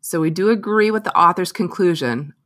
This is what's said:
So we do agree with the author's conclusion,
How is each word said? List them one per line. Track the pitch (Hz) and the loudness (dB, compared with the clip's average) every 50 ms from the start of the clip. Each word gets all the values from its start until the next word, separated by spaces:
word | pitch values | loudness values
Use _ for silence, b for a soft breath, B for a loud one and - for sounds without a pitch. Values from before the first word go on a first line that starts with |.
So | - - - 165 | -12 -6 -4 -2
we | 156 160 | 0 0
do | 160 170 185 214 | 0 0 2 2
agree | 233 214 - 208 208 220 208 214 | 2 2 0 -2 0 2 2 2
with | 214 214 208 | 2 -2 -4
the | - - | -2 2
author's | - 170 170 175 185 180 175 - | 4 4 4 4 2 -4 -6 -4
conclusion, | - 214 175 - - 196 175 170 156 143 123 117 117 147 143 - _ _ | -4 -6 -6 -2 0 0 0 0 0 -2 -4 -4 -4 -6 -10 -14 _ _